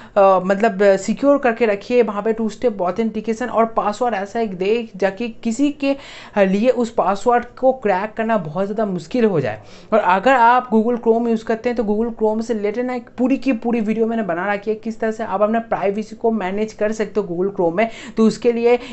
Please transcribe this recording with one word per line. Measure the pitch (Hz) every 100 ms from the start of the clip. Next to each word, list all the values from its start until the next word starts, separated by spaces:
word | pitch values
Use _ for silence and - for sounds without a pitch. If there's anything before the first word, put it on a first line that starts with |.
| - -
मतलब | 196 185 180 196 226 190 202 196
सिक्योर | 190 214 277 285
करके | 247 220 226
रखिए। | 202 - 247
वहाँ | 220 202
पे | 214
टू | 226 220
स्टेप | - 247 202
ऑथेंटिकेशन | 180 185 226 214 214 226 247
और | 208 226
पासवर्ड | 214 190 208 247
ऐसा | 202 202 233
एक | 226 180
दे | 190 233 226 185
जाकि | 196 190 233
किसी | 226 233 226 285
के | 294 277 277 - - - 208
लिए | 190 196 247
उस | 240 233
पासवर्ड | - 175 196 240 240 240
को | - 262
क्रैक | 262 208 185 214
करना | - 226 220
बहुत | 151 160 196
ज़्यादा | 214 214
मुश्किल | 180 - 247 220
हो | 175
जाए। | 120 107 - - -
और | 220
अगर | 175 190 240
आप | 262 233 247 247
Google | 220 220 240 233
Chrome | 226 233
यूज़ | 226 -
करते | 226 247
हैं | 240
तो |
Google | 208 208 233 233
Chrome | 214 220
से | 226
रिलेटेड | 220 202 214 247
ना | 247
एक | 240 -
पूरी | 247 269
की | 269
पूरी | 226 233 233
वीडियो | 208 220 226
मैंने | 233
बना | 190 170 196
रखी | 202 208
है, | 214
किस | 226 220
तरह | 220
से | 220
आप | 214 190
अपना | 208 226
प्राइवेसी | 226 175 190 202 208 214
को | 226
मैनेज | 220 185 196 214
कर | - 214
सकते | 214 202 214
हो | 180 175
Google | 196 196
Chrome | 170 170
में। | 226 - 240 220
तो |
उसके | 220 214 240
लिए | 233 233 240 -